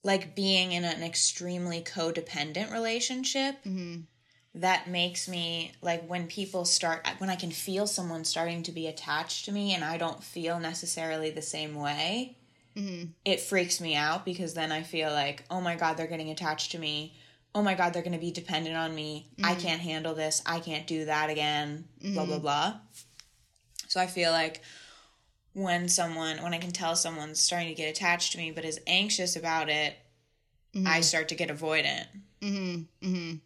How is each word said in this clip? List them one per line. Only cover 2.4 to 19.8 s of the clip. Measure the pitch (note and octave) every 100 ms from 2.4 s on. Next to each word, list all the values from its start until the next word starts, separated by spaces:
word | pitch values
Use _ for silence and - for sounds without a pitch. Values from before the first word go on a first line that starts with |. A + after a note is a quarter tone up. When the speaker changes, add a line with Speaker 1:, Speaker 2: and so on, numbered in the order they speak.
| D3+ D#3 A3
Speaker 1:
relationship, | A3+ A3+ A3+ A#3 B3+ C4 C4+ C4+ C#4 G3+
Speaker 2:
Mm-hmm. | F#3 F3 E3+ D#3+ _ _ _ _ E3+
Speaker 1:
that | F3+ F#3 -
makes | F3+ F3+ F3+ -
me, | F3+ E3+ E3 E3 -
like, | F3 E3+ E3
when | F3+ E3+
people | G#3 F#3+ F#3 F3
start, | - E3+ D#3+ - -
when | F#3+
I | F3+
can | E3+
feel | D#3+ - F#3+ G#3
someone | G#3 F3 E3 D#3+
starting | - E3+ E3+
to | E3+
be | E3 D#3+
attached | D#3 - D#3 - - -
to |
me | G3+ G3+
and | F#3
I | D#3 E3
don't | E3 -
feel | - F3 E3 E3+
necessarily | E3 E3+ E3+ - D#3+ D#3 D#3
the | D#3
same | D3+ D#3 D3+ D3
way, | C#3+ D3 D#3+ A3 B3+ - _ _ _ G#3+
Speaker 2:
Mm-hmm. | G3+ F3+ E3+ E3
Speaker 1:
it | G3 F3
freaks | - F#3+ F3 -
me | E3+ D3
out | D3+ F3 F#3+
because | F3+ E3+ E3+
then | D#3
I | D#3
feel | D#3+ E3 D#3
like, | D3+ C#3+ D3 -
"Oh | F#3
my | F3+ E3+
God, | E3 D#3+
they're | E3
getting | E3 D#3
attached | D#3 E3 D#3 -
to | E3+
me. | D#3 D3+ D#3 - - _ _
Oh | G#3
my | G#3 F#3
God, | F3
they're | F3
gonna | F3 E3
be | E3+
dependent | E3+ F3 D#3 D#3+ E3
on | E3 D#3
me. | D3+ D3+ - -
I | F3
Speaker 2:
Mm-hmm. | F3+
Speaker 1:
can't | F3 D#3+